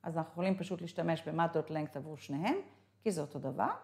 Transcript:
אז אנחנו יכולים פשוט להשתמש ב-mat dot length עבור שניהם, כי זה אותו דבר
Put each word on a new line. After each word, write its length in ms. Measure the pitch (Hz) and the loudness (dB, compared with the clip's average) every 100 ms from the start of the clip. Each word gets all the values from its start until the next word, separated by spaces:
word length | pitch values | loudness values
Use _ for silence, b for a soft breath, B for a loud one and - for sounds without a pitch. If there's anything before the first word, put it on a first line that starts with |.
אז 140 | 170 165 | -2 -2
אנחנו 140 | 156 | -2
יכולים 260 | 170 185 185 | 0 2 2
פשוט 240 | 175 170 | 0 -4
להשתמש 460 | 170 - 170 160 - | -4 -2 2 2 0
ב-mat 260 | 160 165 | 2 4
dot 160 | 160 156 | 4 2
length 280 | 156 151 143 | -2 -2 -4
עבור 200 | 151 151 | -8 -10
שניהם, 380 | - 143 190 370 381 B B B 226 | -4 0 2 2 -2 B B B -2
כי 60 | |
זה 100 | 175 | 0
אותו 180 | 151 143 | -2 -4
דבר 320 | 135 131 - - | -4 0 0 0